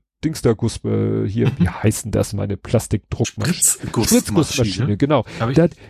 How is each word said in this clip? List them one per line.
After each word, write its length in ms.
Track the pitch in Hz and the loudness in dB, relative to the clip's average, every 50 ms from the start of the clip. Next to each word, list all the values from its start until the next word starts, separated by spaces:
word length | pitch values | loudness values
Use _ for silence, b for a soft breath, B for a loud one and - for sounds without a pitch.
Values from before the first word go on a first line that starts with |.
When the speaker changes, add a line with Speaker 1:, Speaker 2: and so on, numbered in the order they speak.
| _ _ _ _ - | _ _ _ _ -4
Speaker 1:
Dings 180 | 160 156 - | -4 -4 0
da 100 | - 123 | 0 0
Guspe 720 | 113 - 117 110 - - - 110 107 107 107 107 107 110 107 107 | 0 2 -2 -4 -4 -4 -4 -2 0 0 0 0 0 -2 -2 -2
hier, 200 | 98 117 117 - | 0 0 0 0
Speaker 2:
Mhm. 40 | - - | 2 2
Speaker 1:
wie 100 | - 87 | 0 0
heißt 360 | 85 - - 107 - - - | 0 0 0 0 0 0 -6
denn 80 | 107 | -4
das, 200 | 98 107 104 - | -2 -2 -2 -2
meine 240 | 107 98 101 101 98 | -2 -4 -4 -4 -6
Plastikdruckmaschine?“ 1000 | - - - - 113 - - - 104 - _ - - 120 - - 104 107 147 180 | -8 -4 0 0 0 0 0 -4 -4 -4 _ -4 -2 -2 -4 -2 -6 -4 -4 -2
Speaker 2:
Spritzgussmaschine. 680 | - - - - - - - - 120 107 - 220 247 | 0 0 0 0 -2 -6 -4 -2 -2 2 4 4 2
Speaker 1:
Spritzgussmaschine, 760 | - - 104 175 143 - - - 117 104 92 95 120 123 104 | 2 2 0 0 0 0 0 -2 0 0 0 -2 -2 -2 0
genau. 280 | 92 139 143 156 123 - - - - | 0 2 2 2 0 0 -2 -6 -4
Speaker 2:
Hab 100 | 117 117 | -4 2
ich 60 | 135 | 4
Speaker 1:
Da 80 | 151 170 | 4 4
hat 120 | 170 - B B | 4 2 B B